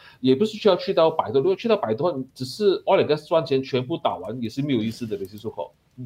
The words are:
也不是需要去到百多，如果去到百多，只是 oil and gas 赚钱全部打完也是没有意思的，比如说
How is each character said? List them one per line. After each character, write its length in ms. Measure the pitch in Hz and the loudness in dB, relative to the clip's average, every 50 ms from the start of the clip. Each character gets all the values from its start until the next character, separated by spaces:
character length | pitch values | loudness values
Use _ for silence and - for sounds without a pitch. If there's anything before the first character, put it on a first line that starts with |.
| - - - _ | -20 -20 -12 _
也 140 | - 131 131 | 2 2 4
不 100 | - 214 | 4 2
是 120 | 220 - - | 0 -2 0
需 120 | - 208 | 2 2
要 60 | 180 | 2
去 180 | 180 - 196 185 | 2 0 0 2
到 160 | 170 165 160 | 4 4 4
百 220 | 156 - - - | 2 0 -2 0
多， 100 | 143 135 | 0 2
如 40 | 135 | 2
果 100 | 180 190 | 2 0
去 120 | - - 226 | 0 0 0
到 80 | 214 | 0
百 180 | 202 - 220 214 | 0 0 -2 -2
多， 300 | - 151 180 156 135 135 - _ | 0 0 -2 -2 -4 -8 -10 _
只 100 | - 131 | -10 -10
是 300 | 123 - - 208 202 170 - - | -10 -6 0 2 2 2 2 2
oil 200 | - 185 180 139 | 2 4 4 4
and 40 | 139 | 2
gas 200 | 151 151 - - | 0 -2 0 0
赚 160 | 170 165 160 | 0 0 2
钱 180 | - 139 135 131 | 2 0 0 0
全 220 | - - 123 127 | 0 -2 -2 -2
部 120 | 127 165 160 | -2 -4 -2
打 180 | - 117 98 87 | -2 -2 -4 -4
完 220 | 87 104 113 131 | -6 -8 -6 -6
也 60 | 117 107 | -6 -6
是 140 | - 139 | -4 -4
没 120 | 139 147 135 | -2 0 2
有 60 | 113 | 2
意 120 | 107 113 | 0 -2
思 160 | 110 - 120 107 | -4 -6 -6 -6
的， 100 | 104 95 | -6 -6
比 60 | 98 | -6
如 140 | 92 107 104 | -10 -10 -10
说 360 | 107 107 - - 80 - - _ _ _ _ - 127 | -12 -10 -8 -8 -10 -10 -12 _ _ _ _ -14 -14